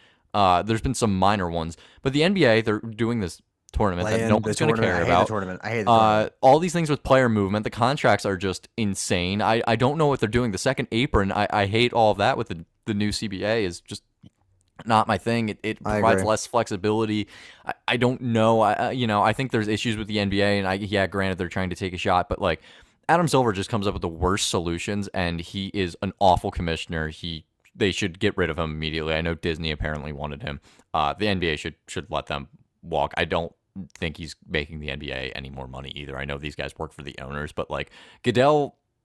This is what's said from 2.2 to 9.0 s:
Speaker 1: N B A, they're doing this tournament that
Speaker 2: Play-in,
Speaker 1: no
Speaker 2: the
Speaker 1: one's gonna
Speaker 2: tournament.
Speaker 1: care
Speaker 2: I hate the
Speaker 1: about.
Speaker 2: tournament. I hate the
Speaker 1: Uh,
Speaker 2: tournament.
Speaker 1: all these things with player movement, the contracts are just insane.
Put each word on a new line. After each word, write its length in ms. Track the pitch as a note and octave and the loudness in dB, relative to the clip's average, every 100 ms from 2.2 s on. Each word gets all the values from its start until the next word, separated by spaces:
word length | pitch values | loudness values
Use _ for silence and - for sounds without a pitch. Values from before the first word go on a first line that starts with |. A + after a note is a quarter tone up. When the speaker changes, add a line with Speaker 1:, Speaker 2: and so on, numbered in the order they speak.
Speaker 1:
N 100 | E3 | 2
B 120 | G3 C3+ | 4 4
A, 160 | A2 | 4
they're 180 | A2+ G#2+ | 2 -2
doing 400 | A2+ G#2+ A2+ A#2 | -4 -4 -2 -2
this 220 | F2+ - _ _ _ | -4 -8 _ _ _
tournament 340 | - G#2 F2 G2 | -2 0 0 0
that 80 | A2+ | 0
Speaker 2:
Play-in, 140 | A2+ | 2
Speaker 1:
no 60 | G#2+ | 2
Speaker 2:
the 80 | G#2+ | 2
Speaker 1:
one's 120 | G#2+ | 0
gonna 140 | A2+ | 0
Speaker 2:
tournament. 120 | A2+ G#2+ | 2 2
Speaker 1:
care 100 | F2 | 0
Speaker 2:
I 40 | |
hate 60 | E2+ | 2
the 100 | F2 | 4
Speaker 1:
about. 120 | G#2 | 2
Speaker 2:
tournament. 340 | G#2+ F#2 F#2 | 0 -4 -6
I 60 | G#2+ | -6
hate 140 | A#2 | -2
the 80 | G#2+ | 4
Speaker 1:
Uh, 180 | A2+ A2 | 6 6
Speaker 2:
tournament. 220 | G#2+ G#2+ - | 4 0 2
Speaker 1:
all 180 | C3 D3 | 6 6
these 140 | F3 | 4
things 160 | E3+ D#3 | 0 0
with 140 | C#3+ | 0
player 260 | - C3 B2 | 4 4 6
movement, 340 | G#2+ G2 G#2 | 4 2 0
the 60 | A2 | -4
contracts 560 | - B2 D3 C3 G#2 G#2+ | 0 0 2 2 2 2
are 120 | F#2+ | -2
just 300 | F#2+ F2+ - - | -2 -4 -8 -4
insane. 640 | G#2 F#2 | -2 -2